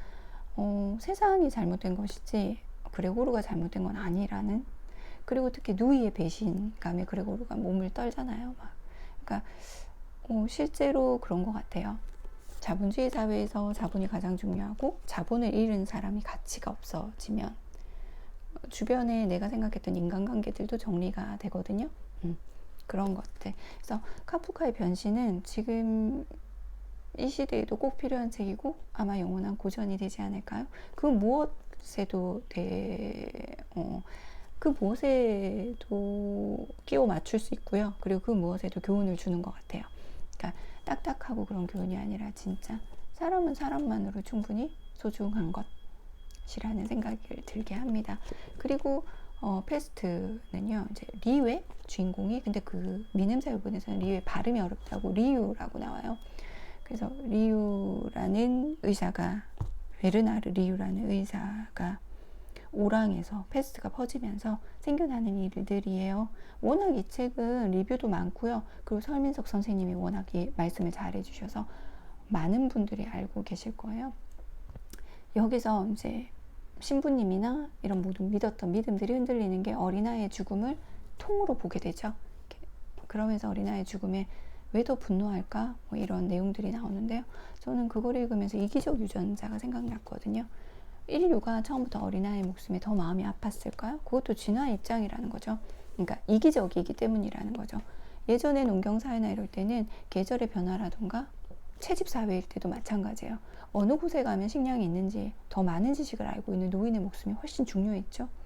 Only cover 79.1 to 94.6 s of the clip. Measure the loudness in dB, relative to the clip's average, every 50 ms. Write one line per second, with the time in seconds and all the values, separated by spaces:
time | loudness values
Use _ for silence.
79.1 | 2 2 2 2 2 2 2 2 2 2 2 0 0 0 0 2 2 2 2 2
80.1 | 2 0 -2 -2 -2 -4 -4 -2 0 0 0 0 -2 -4 -6 -8 -10 -10 -8 -8
81.1 | -8 -4 0 2 4 4 6 4 4 2 2 0 0 -2 -2 -2 -2 -2 -2 -4
82.1 | -4 -4 -6 -8 -10 -12 -12 -12 -10 -10 -10 -10 -8 -8 -8 -8 -8 -8 -8 -4
83.1 | -2 0 2 2 2 0 0 -2 -2 0 0 0 0 -2 -2 -4 -4 -4 -2 0
84.1 | 0 0 -2 -2 -4 -6 -6 -8 -8 -8 -4 0 2 2 4 4 2 0 2 2
85.1 | 2 2 2 2 0 -2 -2 -2 -2 -2 0 -2 -4 -6 -8 -6 -4 -2 -2 0
86.1 | 0 0 2 2 2 2 2 2 0 0 -2 -2 -2 -2 -2 -2 -2 -2 0 0
87.1 | 0 -2 -4 -4 -8 -10 -10 -10 -12 -8 -4 -2 0 2 2 2 0 0 0 2
88.1 | 2 2 2 2 2 2 2 2 2 2 2 4 4 2 4 4 4 4 4 2
89.1 | 0 0 0 0 0 -2 -2 -4 -4 -4 -4 -4 -4 -2 -2 -4 -4 -6 -8 -8
90.1 | -8 -6 -2 -2 -2 -2 -2 -4 -6 -8 -10 -10 -12 -12 -12 -12 -12 -10 -4 0
91.1 | 2 6 6 8 6 6 4 2 0 0 0 0 0 0 0 0 -2 -2 0 0
92.1 | 0 0 0 0 0 0 0 -2 -2 -4 -4 -4 -4 -2 0 2 4 4 4 4
93.1 | 2 2 0 0 -2 -2 -4 -4 -4 -4 -4 -6 -4 -4 -4 -4 -4 -4 -2 0
94.1 | 0 2 2 2 -2 0 0 0 2 2